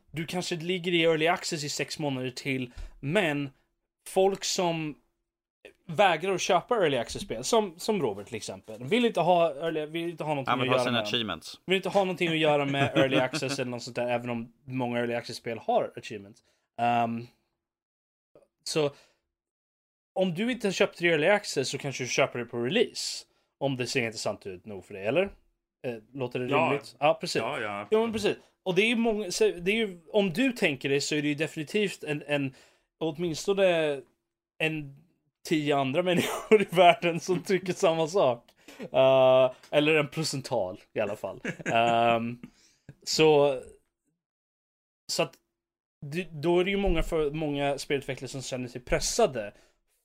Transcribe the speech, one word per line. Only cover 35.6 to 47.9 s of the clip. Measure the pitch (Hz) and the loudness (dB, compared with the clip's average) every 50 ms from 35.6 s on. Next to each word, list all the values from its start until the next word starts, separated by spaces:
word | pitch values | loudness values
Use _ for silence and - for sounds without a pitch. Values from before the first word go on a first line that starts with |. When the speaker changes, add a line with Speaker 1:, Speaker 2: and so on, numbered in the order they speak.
| 151 143 147 | 2 2 2
Speaker 1:
andra | 139 139 131 131 156 175 | 2 2 0 0 0 0
<laughs> | 185 175 | 2 2
människor | 170 - - - - - - 220 214 196 | 2 0 -2 -4 -4 2 4 4 4 4
i | - | 4
världen | - 170 185 175 165 - - 175 165 170 | 4 8 8 8 8 8 4 -2 -2 -2
som | - - 185 175 - | -2 -2 -2 -2 0
tycker | - 202 175 - 180 170 | 0 0 0 0 -2 -4
samma | - - 175 160 165 160 147 | 2 2 2 4 2 0 0
sak. | 170 202 170 131 120 117 - _ _ _ _ - - - 240 170 - | 2 4 4 4 2 0 -4 _ _ _ _ -20 -18 -14 -10 -2 2
Eh, | 131 131 131 135 131 131 131 131 131 131 127 - - - - | 4 6 6 8 8 8 8 8 6 6 4 0 -4 -10 -2
eller | - 151 147 151 160 | 0 2 2 4 2
en | 156 143 - | 2 0 -2
procental | - 156 160 143 - 139 131 - 135 117 95 90 95 104 - _ - | -4 -6 -6 -4 -4 -6 -6 -4 -2 -2 -2 -4 -6 -10 -14 _ -4
i | 127 | -4
alla | 107 101 104 | -2 -2 -4
fall. | - - 98 92 117 - 226 - | -6 -8 -10 -10 -10 -10 -10 -10
Speaker 3:
<laughs> | - - | -8 -6
Speaker 1:
Ehm, | - 120 113 117 117 117 117 117 117 117 117 117 117 120 120 - - _ _ _ _ _ _ _ - - _ - | -2 2 2 4 4 4 4 4 4 2 2 0 -4 -8 -10 -14 -20 _ _ _ _ _ _ _ -20 -20 _ -8
så, | - - - 156 156 151 143 143 143 135 127 - - - _ _ _ _ _ _ _ _ _ _ _ _ _ _ _ _ _ _ _ _ _ _ _ _ _ _ - - | -4 2 6 6 8 8 6 6 4 2 -2 -8 -14 -20 _ _ _ _ _ _ _ _ _ _ _ _ _ _ _ _ _ _ _ _ _ _ _ _ _ _ -6 -2
så | - 165 | -2 -2
att | - - - _ _ _ _ _ _ _ _ _ _ _ - - | -4 -4 -16 _ _ _ _ _ _ _ _ _ _ _ -18 -14
det, | 143 143 175 190 160 165 | -12 -10 -10 -10 -10 -8
då | 151 143 170 175 175 | -4 0 2 4 4
är | 180 | 2
det | 196 | 2
ju | 196 | 0
många | 196 202 190 170 160 - | 0 2 2 2 2 0
för, | - 175 165 156 143 | 0 0 0 0 0
många | 143 156 160 147 143 143 143 143 139 135 | -2 -2 -4 -2 -2 0 0 0 -2 -2
spelutvecklare | - - | -4 -2